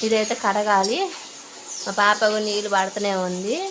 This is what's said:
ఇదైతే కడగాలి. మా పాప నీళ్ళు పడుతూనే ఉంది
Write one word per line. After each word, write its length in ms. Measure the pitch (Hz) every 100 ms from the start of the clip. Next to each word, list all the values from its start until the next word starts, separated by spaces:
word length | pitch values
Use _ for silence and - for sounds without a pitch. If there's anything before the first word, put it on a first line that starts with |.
| 220
ఇదైతే 280 | 220 208 240
కడగాలి. 560 | 220 202 208 202 190 269 381 - - - - - - -
మా 80 | - 196
పాప 240 | 202 208 214 214 214
నీళ్ళు 240 | 208 208
పడుతూనే 380 | 196 190 208 202 190 180
ఉంది 300 | 180 190 294 392